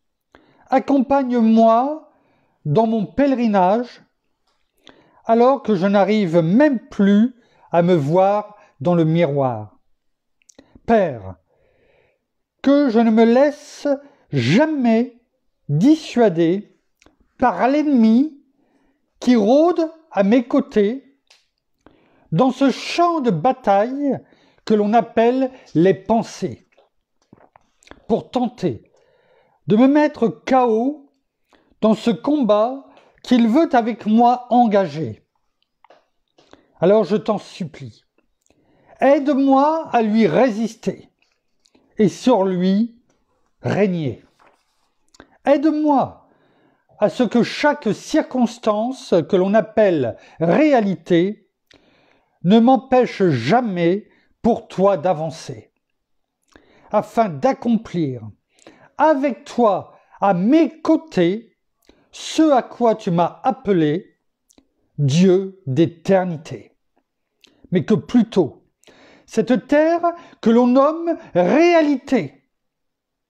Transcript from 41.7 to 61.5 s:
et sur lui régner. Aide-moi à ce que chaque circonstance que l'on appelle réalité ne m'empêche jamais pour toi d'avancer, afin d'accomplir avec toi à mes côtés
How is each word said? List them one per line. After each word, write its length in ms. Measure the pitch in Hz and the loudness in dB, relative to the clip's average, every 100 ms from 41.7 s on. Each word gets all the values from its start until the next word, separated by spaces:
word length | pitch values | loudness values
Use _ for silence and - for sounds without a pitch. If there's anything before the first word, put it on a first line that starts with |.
| _ _ - | _ _ 0
et 100 | 202 | 0
sur 360 | - 247 220 | 0 0 0
lui 580 | 190 185 185 196 233 - _ _ _ _ _ _ | 0 -2 0 0 -2 -8 _ _ _ _ _ _
régner. 600 | 123 123 202 175 139 98 _ _ _ _ _ _ _ _ _ _ - _ | -6 -2 -2 -2 -6 -10 _ _ _ _ _ _ _ _ _ _ -20 _
Aide-moi 840 | - 294 311 302 302 269 165 - _ _ _ _ _ _ _ - | -2 0 0 -2 0 0 -2 -8 _ _ _ _ _ _ _ -4
à 100 | 202 | -4
ce 140 | - | -2
que 220 | 240 240 | -2 0
chaque 500 | 196 - 294 285 220 | -2 -2 -2 -2 -4
circonstance 1200 | 170 - 311 302 254 226 - 220 208 240 262 - 185 - | -6 -4 -4 -2 -2 -4 -2 -4 -4 -4 -8 -2 -2 0
que 80 | 185 | -2
l'on 180 | 190 | 0
appelle 600 | 220 220 - 208 165 120 - - - | 0 0 0 0 0 -4 -8 -16 -6
réalité 1080 | 165 196 302 254 196 175 - 170 190 214 _ _ _ _ _ _ _ _ _ _ | -2 2 2 2 0 -6 -2 0 0 -6 _ _ _ _ _ _ _ _ _ _
ne 160 | 170 226 | 2 4
m'empêche 640 | 233 262 - 254 233 - 185 | 4 2 2 0 0 0 0
jamais 800 | 127 117 233 233 175 170 196 - _ _ _ | 0 0 -2 -2 -2 -2 -2 -6 _ _ _
pour 240 | 226 202 - | -2 -2 -6
toi 300 | - 196 185 | -2 0 0
d'avancer, 760 | 165 156 160 - - 113 - _ _ _ _ _ _ _ _ _ _ _ - | -2 -4 -6 -12 -16 -18 -20 _ _ _ _ _ _ _ _ _ _ _ -4
afin 380 | 208 - - 220 | -4 -2 -2 -2
d'accomplir 1000 | 143 262 - 240 220 - 175 147 123 107 - _ _ _ _ _ - | -2 -4 -2 -2 -4 -4 -6 -6 -8 -16 -20 _ _ _ _ _ -2
avec 460 | 302 285 285 220 | 0 2 -2 -6
toi 520 | - - 226 175 - _ _ - | -10 0 0 0 -8 _ _ -4
à 140 | 196 | -2
mes 460 | 175 208 311 320 - | 0 2 2 2 -2
côtés 760 | - 320 - - 170 214 - | -2 -2 -2 -2 0 -2 -10